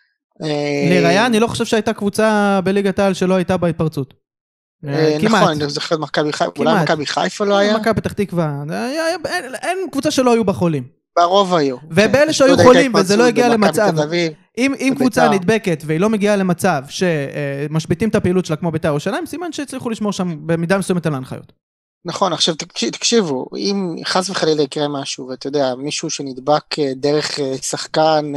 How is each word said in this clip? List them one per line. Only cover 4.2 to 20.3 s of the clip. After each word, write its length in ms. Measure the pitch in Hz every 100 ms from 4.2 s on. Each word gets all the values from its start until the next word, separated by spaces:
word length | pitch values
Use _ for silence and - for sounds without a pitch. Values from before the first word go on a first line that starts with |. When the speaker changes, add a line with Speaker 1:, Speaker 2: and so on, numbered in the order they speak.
| _ _ _ _ _ _ 143
Speaker 1:
אה, 80 |
Speaker 2:
אה, 260 | 147 156 151
כמעט. 220 | 220 214
Speaker 1:
נכון, 200 | 180 151
אני 80 | 147
זוכר 240 | 147 -
את 60 | 160
מכבי 320 | 147 - 151
חיפה, 200 | - 175 156
אולי 120 | 143
Speaker 2:
כמעט. 120 | 165
Speaker 1:
מכבי 240 | 156 160 135
חיפה 380 | 147 185 -
לא 120 | 202 202
היה? 220 | 202 220
Speaker 2:
מכבי 160 | 220
פתח 180 | 214 -
תקווה. 500 | - 202 175 156 143 147
היה, 360 | 190 240 311
היה, 120 | 330 349 285
אין, 280 | 359 262
אין 240 | 262 320 381 330
קבוצה 200 | 277 302
שלא 220 | 285 247
היו 120 | 233
בה 80 | 202
חולים. 320 | 131 175 143 123 _ _ 170
Speaker 1:
ברוב 380 | 175 196 185
היו. 220 | 175 139 123 156
Speaker 2:
ובאלה 360 | 175 214 262 311
Speaker 1:
כן, 60 |
Speaker 2:
שהיו 140 | 294 269
Speaker 1:
אתה 160 | 277
יודע, 20 |
Speaker 2:
חולים, 320 | 240 254 269 202
Speaker 1:
הייתה 100 | 185
Speaker 2:
וזה 100 | 208
לא 100 | 247
Speaker 1:
התפרצות 160 | 247
Speaker 2:
הגיע 120 | 240 226
Speaker 1:
במכבי 240 | 196 160
Speaker 2:
למצב. 140 | 208 160
Speaker 1:
תל 60 |
אביב, 300 | 151 175 165 156 _ -
Speaker 2:
אם, 160 | 269
אם 120 | 277 262
Speaker 1:
וביתר. 80 |
Speaker 2:
קבוצה 340 | 262 254 254 220
נדבקת 540 | 202 180 220 202 151 147
והיא 140 | 160
לא 80 | 214
מגיעה 280 | 214 202 202
למצב 460 | 185 165 196 147 135
ש-, 140 | -
אה, 640 | 180 156 139 147 143 139 151
משביתים 380 | 156 - 170 220
את 60 |
הפעילות 320 | 214 185 185 175
שלה 100 | 156
כמו 140 | 170
בית"ר 180 | 156 160
ירושלים, 380 | 147 190 294 330
סימן 260 | 294 349
שהצליחו 380 | 302 277 262 233
לשמור 220 | 220 208
שם 340 | 190 180